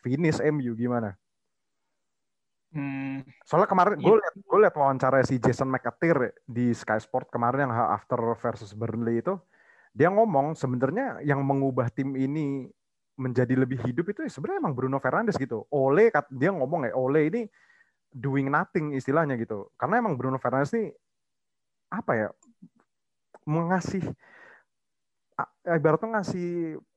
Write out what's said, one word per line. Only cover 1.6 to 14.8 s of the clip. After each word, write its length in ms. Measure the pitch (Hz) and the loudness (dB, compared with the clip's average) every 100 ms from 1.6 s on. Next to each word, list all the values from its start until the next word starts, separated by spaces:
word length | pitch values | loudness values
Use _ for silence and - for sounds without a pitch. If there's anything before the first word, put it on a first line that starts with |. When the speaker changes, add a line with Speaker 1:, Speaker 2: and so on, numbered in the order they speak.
| _ _ _ _ _ _ _ _ _ _ _ | _ _ _ _ _ _ _ _ _ _ _
Speaker 2:
Hmm. 540 | 151 139 135 135 135 135 - - | -10 -8 -8 -8 -10 -12 -20 -2
Speaker 1:
Soalnya 240 | 160 208 | 2 4
kemarin 260 | 185 185 156 | 4 4 4
Speaker 2:
Iya. 80 | |
Speaker 1:
gue 100 | 151 220 | 4 4
liat, 160 | - 196 | 4 -6
gue 160 | - 180 | 2 4
liat 140 | 208 | 4
wawancara 480 | 156 135 131 131 135 | 4 2 2 4 4
si 160 | 123 131 | 4 2
Jason 320 | 131 120 135 | 2 0 0
McAteer 640 | 131 120 - 165 147 120 - | -2 -4 0 2 2 0 -6
di 300 | - 120 123 | -8 -2 0
Sky 240 | 113 - 110 | 0 -2 -4
Sport 320 | - 131 - | -2 -8 -6
kemarin 340 | 120 120 135 | -2 0 0
yang 80 | 135 | 0
after 460 | 113 107 104 - 120 113 113 | 0 0 -2 -2 -2 -2 -2
versus 380 | 120 113 104 | -4 -6 -10
Burnley 480 | 104 113 110 117 117 | -8 -6 -2 -2 -2
itu, 140 | 139 190 - _ _ _ _ | -2 -6 -8 _ _ _ _
dia 160 | - 160 | 0 2
ngomong 420 | 196 226 139 147 156 | 4 2 2 0 -2
sebenarnya 640 | 131 123 131 190 269 113 | -4 0 0 0 -4 -4
yang 160 | 147 139 139 | -2 0 0
mengubah 420 | 139 135 131 120 | 0 0 0 -2
tim 240 | - 139 | -4 -4
ini 560 | 135 135 151 143 135 127 _ _ _ _ - | -2 -2 -2 -4 -6 -10 _ _ _ _ -8
menjadi 320 | 131 123 120 131 | -2 0 2 4
lebih 240 | 127 127 | 2 0
hidup 320 | 123 120 175 | -2 -2 -4
itu 60 | 208 | -6
ya 80 | 302 | -8
sebenarnya 320 | - 190 392 | -8 -6 -4
emang 140 | 233 | -4
Bruno 240 | 127 | -2